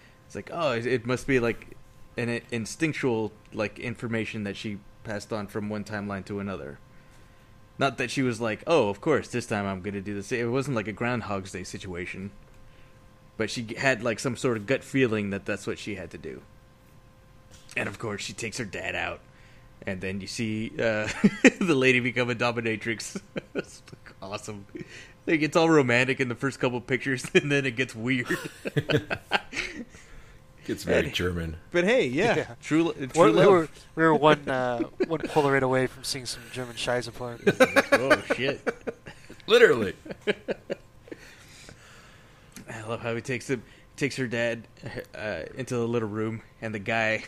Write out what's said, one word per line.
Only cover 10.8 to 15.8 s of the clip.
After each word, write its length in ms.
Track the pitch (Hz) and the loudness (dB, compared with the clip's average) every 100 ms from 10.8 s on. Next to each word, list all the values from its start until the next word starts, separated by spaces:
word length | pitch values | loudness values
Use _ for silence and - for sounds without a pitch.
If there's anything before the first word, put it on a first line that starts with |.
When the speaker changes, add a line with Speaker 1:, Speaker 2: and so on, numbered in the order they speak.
| 101 | -4
Speaker 1:
a 40 | |
Groundhog's 600 | 95 120 123 98 98 95 | -4 -2 -2 -2 -4 -6
Day 120 | 92 | -10
situation. 640 | 90 104 95 87 90 92 98 - - - - - - - - - - - | -10 -10 -8 -8 -8 -8 -10 -12 -20 -20 -20 -20 -20 -20 -20 -20 -12 -6
But 120 | 107 | -4
she 120 | 127 | -4
g-, 120 | 113 - | -8 0
had, 260 | 139 117 | 0 2
like, 160 | 120 107 | 0 -2
some 160 | 135 113 | -4 -2
sort 200 | 131 110 | 0 0
of 100 | 101 | 0
gut 160 | 131 | -2
feeling 440 | - 135 123 107 101 | 0 2 2 2 -2
that 140 | 98 - | -4 -6
that's 200 | 101 117 | -6 -6
what 120 | |
she 160 | 98 | -8